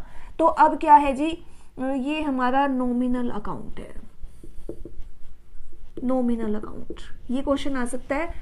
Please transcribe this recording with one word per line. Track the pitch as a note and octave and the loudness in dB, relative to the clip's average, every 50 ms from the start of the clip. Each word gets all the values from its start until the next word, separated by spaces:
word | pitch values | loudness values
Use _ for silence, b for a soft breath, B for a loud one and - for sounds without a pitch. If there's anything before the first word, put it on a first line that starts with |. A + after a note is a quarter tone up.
| b b b b b b b - | b b b b b b b 2
तो | D#4+ | 2
अब | D#4+ D#4 - D4+ D#4 D#4 - | 4 6 6 6 6 6 4
क्या | D#4+ D#4 D4 | 6 8 8
है | C#4+ D4 C#4 C4 | 8 8 6 0
जी, | B3+ D4+ E4 E4 E4+ b b b b b b - C4 | 0 0 -2 -2 -4 b b b b b b -8 -4
ये | B3+ C4 C4+ C4+ B3 C#4+ D#4 D#4 D4+ | -4 -2 -2 -2 -2 -2 -2 -2 -2
हमारा | D4 C4 B3+ B3 B3 C4 C#4 C#4 C#4+ | -2 0 0 2 2 4 4 2 2
nominal | C4 B3+ B3+ B3 A#3+ A#3+ B3+ B3 B3 B3 A#3+ A#3+ | 2 0 0 0 2 2 2 2 2 2 0 0
account | B3 D4+ - G3+ E3 - G#3+ - - - | -2 -2 -2 -4 -4 -4 -4 -4 -4 -4
है, | - - - - - - - - - - - - - - - - - - - - - - - - - - - - - - - - - - - - - - - - - - - - C4 | -6 -6 -8 -8 -8 -8 -8 -10 -10 -10 -10 -10 -10 -8 -6 -6 -6 -6 -6 -6 -6 -4 -2 -2 -2 -2 -2 -2 -2 -4 -4 -6 -8 -6 -4 -2 -2 0 -2 -2 -4 -6 -6 -4 -2
nominal | B3 C4 B3+ B3 A#3+ A#3 A3+ A3 G#3+ G#3+ | 0 2 2 2 2 2 0 0 0 0
account। | - - - - - - - - - - - - - - - | -2 -2 -4 -6 -6 -6 -4 -6 -6 -6 -6 -6 -6 -4 -2
ये | A#3+ C4+ C#4 | -2 0 0
question | D4 C#4 C#4 - C#4+ C#4 | 2 0 0 2 0 0
आ | B3+ A#3+ | 0 0
सकता | B3 - B3+ - - C4+ | 0 -2 -2 -2 -2 -2
है | C#4+ E4 E4+ B B | -2 -2 -2 B B